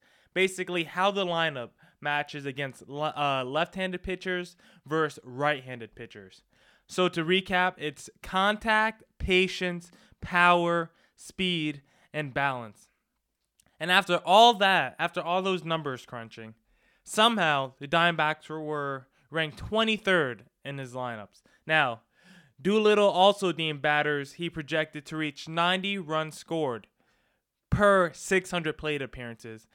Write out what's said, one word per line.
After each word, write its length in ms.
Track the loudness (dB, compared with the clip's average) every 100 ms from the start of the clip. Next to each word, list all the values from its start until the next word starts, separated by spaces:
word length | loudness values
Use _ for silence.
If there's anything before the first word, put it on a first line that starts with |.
| _ _ _
basically 520 | 0 0 -2 -4 -4
how 260 | -4 0 0
the 160 | 0 -2
lineup 440 | 0 -2 -2 -10 _ _ _
matches 460 | -4 -2 -4 -8 -8
against 420 | -6 -8 -10 -12
le-, 260 | -6 -4 -2
uh, 260 | -2 -2
left-handed 580 | -2 -2 -2 -4 -6 -6
pitchers 520 | -8 -8 -6 -6 -8 -16 _ _ -4
versus 320 | -2 -2 -4
right-handed 720 | -14 -4 -2 -2 -6 -14 -14 -16
pitchers. 460 | -16 -18 -20 -20 _ _ _ _ -8
So 220 | 0 0
to 160 | 0
recap, 500 | 0 0 2 0 0 -2
it's 300 | -10 -10 -16 -18
contact, 800 | -6 0 0 0 0 2 0 -4 _ -6
patience, 720 | 2 2 2 -2 -6 -6 -12 -20 _ _
power, 720 | -2 4 6 6 4 0 -4 _ _ -20
speed, 680 | -14 -4 -2 -2 -4 -6 -14 _ _
and 180 | -8 -6
balance. 540 | -2 -2 -2 -10 -18 _ _ _ _ _ _ _ _ _ -8
And 120 | 2
after 260 | 2 4 0
all 300 | 6 8 8
that, 420 | 8 4 2 0 -2
after 220 | -4 -4
all 220 | -2 -2
those 200 | 0 -2
numbers 440 | -2 -4 -4 -8 -10
crunching, 480 | -14 -14 -16 -18 -20 _ _ _ _
somehow 680 | -4 2 4 4 2 2 -2 -8
the 80 | 0
Diamondbacks 600 | 2 4 2 0 -2 -8
were, 140 | -10
were 440 | -6 -4 -4 -8 -12 _ _
ranked 280 | -4 -4 -6
twenty-third 840 | -4 0 0 0 2 2 2 -4 -16 _
in 140 | -12 -10
his 160 | -10
lineups. 480 | -8 -8 -10 -14 _ _ _ -2
Now, 340 | 0 0 -2 _ _ -20 -20 _ -4
Doolittle 480 | 2 4 6 6 6
also 420 | 6 6 4 0
deemed 300 | -2 -4 -2
batters 520 | 0 2 2 -2 -4
he 140 | -8 -8
projected 560 | -8 -4 -4 -4 -8 -10
to 100 | -6
reach 280 | -6 -8 -6
ninety 520 | -2 0 0 -2 -6
runs 400 | -4 -4 -4 -8
scored 480 | -6 -2 -2 -4 -10 _ _ _ _ _ _ _ -4
per 460 | 2 4 4 2
six 360 | -2 -2 -2 0
hundred 280 | -4 -4 -4
plate 240 | -4 -4
appearances, 640 | -6 -10 -14 -14 -16 -18 _